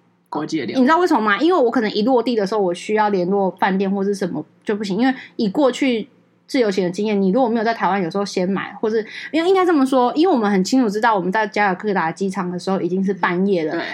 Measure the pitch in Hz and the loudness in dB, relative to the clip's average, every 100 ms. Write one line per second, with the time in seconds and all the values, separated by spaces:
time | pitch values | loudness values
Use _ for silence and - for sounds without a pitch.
0 | _ _ _ - - 311 240 262 254 320 | _ _ _ -8 -6 -6 -4 0 2 4
1 | 359 277 214 202 311 359 247 254 214 - | 2 2 0 2 2 4 2 2 0 0
2 | 214 254 233 233 190 220 190 175 - 214 | 2 2 2 0 -2 0 -2 -2 -2 0
3 | 208 202 175 202 190 180 208 190 196 196 | 0 0 0 0 0 0 0 0 0 -2
4 | 196 202 185 156 151 _ - 208 208 185 | -2 -2 -4 -6 -10 _ -6 -4 -4 0
5 | 262 262 - - 226 190 269 247 277 233 | 0 0 -6 -4 -2 2 2 2 0 -2
6 | 202 _ _ _ - 277 220 196 180 180 | -4 _ _ _ -4 0 0 0 -2 -2
7 | 214 202 190 208 254 233 220 226 190 196 | 0 2 2 2 2 0 -2 -2 0 0
8 | 170 196 196 - 180 190 - - 220 220 | -2 -4 -4 -2 -2 -2 -4 -4 -4 -2
9 | 214 - - 302 339 381 359 320 262 262 | -4 -10 -6 -2 2 4 4 4 4 2
10 | 247 294 359 285 202 202 185 262 233 202 | 2 2 2 2 2 2 2 2 2 2
11 | 233 208 175 208 214 208 208 180 214 190 | 2 2 0 -2 -2 0 0 0 -2 -2
12 | 160 165 196 190 180 180 185 190 175 185 | -2 -2 -4 -4 -6 -6 -4 -2 -2 -2
13 | 190 185 190 175 196 180 156 - - | -2 -2 -2 0 0 0 -2 -4 -8